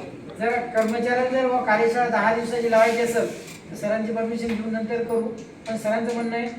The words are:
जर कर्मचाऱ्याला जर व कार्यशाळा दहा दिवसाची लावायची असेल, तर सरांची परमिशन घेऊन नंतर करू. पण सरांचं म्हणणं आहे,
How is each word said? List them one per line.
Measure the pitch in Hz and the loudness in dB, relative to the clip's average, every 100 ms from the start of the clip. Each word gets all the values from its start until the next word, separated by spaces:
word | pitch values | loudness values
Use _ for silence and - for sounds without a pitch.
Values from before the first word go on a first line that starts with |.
| - - - - | -8 -12 -14 -4
जर | 226 | -2
कर्मचाऱ्याला | 240 240 220 214 233 240 247 254 | 0 0 0 2 2 2 2 2
जर | 262 254 | 2 2
व | 247 | 2
कार्यशाळा | - 226 226 240 240 | 2 4 4 4 2
दहा | 220 214 | 2 2
दिवसाची | 226 233 240 233 | 2 0 -2 4
लावायची | 220 233 233 | 6 6 4
असेल, | 233 226 180 - - - - | 2 2 0 -4 -12 -16 -14
तर | - | -8
सरांची | 208 220 220 | -2 -2 -2
परमिशन | 226 226 226 226 | -2 -2 -2 -2
घेऊन | 208 220 | -2 -2
नंतर | 220 220 233 | -4 -2 -2
करू. | 233 226 214 - - - - | 0 -2 -2 -6 -14 -14 -8
पण | 220 | -4
सरांचं | 214 226 233 | -2 0 0
म्हणणं | 233 226 233 | -2 -2 -2
आहे, | 233 | -4